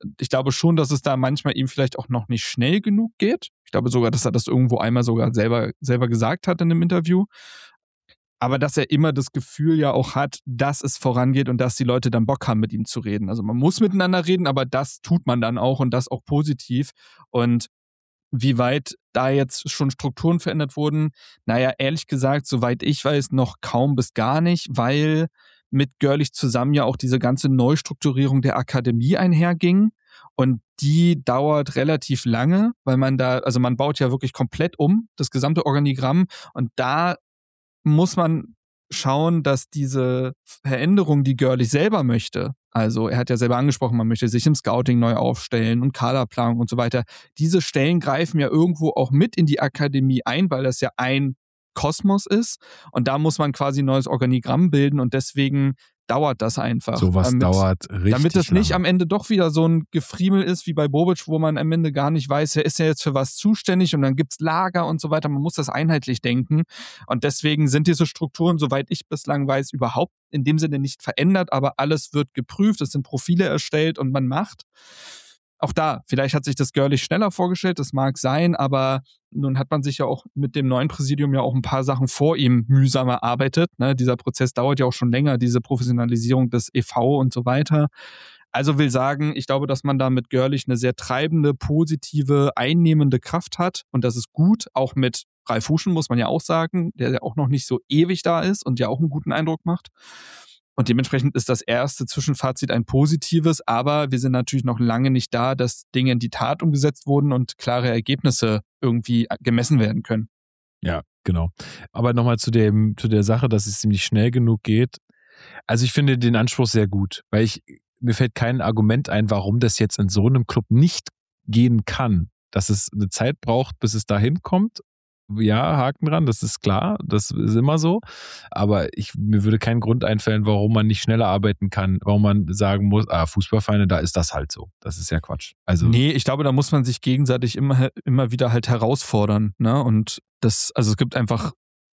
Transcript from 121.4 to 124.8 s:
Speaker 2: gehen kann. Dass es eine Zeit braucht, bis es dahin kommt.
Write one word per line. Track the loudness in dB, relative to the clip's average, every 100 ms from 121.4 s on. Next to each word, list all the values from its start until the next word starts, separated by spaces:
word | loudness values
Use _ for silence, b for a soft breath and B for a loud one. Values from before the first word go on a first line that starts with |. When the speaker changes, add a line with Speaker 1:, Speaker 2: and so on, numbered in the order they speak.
| -2
Speaker 2:
gehen | 2 4 2
kann. | 0 -4 0 0 -2 _ _
Dass | -4 0
es | -2 -2
eine | -4 -4
Zeit | -2 -2 -2
braucht, | -2 -2 -2 -4
bis | -4 -4
es | -2
dahin | 0 0 0
kommt. | 0 0 0 -4